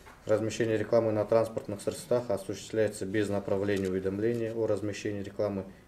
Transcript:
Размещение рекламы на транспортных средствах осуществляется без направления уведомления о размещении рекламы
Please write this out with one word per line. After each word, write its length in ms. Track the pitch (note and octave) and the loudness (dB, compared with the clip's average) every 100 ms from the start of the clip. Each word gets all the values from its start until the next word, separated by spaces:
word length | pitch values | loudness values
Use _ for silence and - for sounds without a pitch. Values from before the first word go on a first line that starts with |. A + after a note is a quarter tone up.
| - - - | -20 -14 0
Размещение 520 | G#2+ A2 - A2+ A2 | 0 0 0 0 2
рекламы 340 | G#2 A#2 A2+ | 4 4 4
на 140 | G#2+ G#2 | 2 4
транспортных 560 | A2+ A2+ - - G2+ | 4 4 -2 -6 -6
средствах 480 | - - - B2 B2 | -4 -6 0 0 0
осуществляется 760 | G2 - G2 - A2 G#2 G#2+ F#2+ | -4 -4 -10 -4 2 2 0 -2
без 220 | G#2+ G2 | 0 0
направления 600 | G2+ G2 G2 G2+ G2 F#2+ | 0 0 0 2 2 0
уведомления 640 | F#2 F#2+ G2+ A2+ A#2+ A2+ | 0 0 0 0 0 -2
о 120 | A2+ A2 | 0 0
размещении 580 | G2+ G#2+ G2+ G#2+ G#2 | 0 -2 -4 -4 -4
рекламы 420 | G2 - G#2 G2 F#2+ - | -6 -2 -2 -2 -6 -12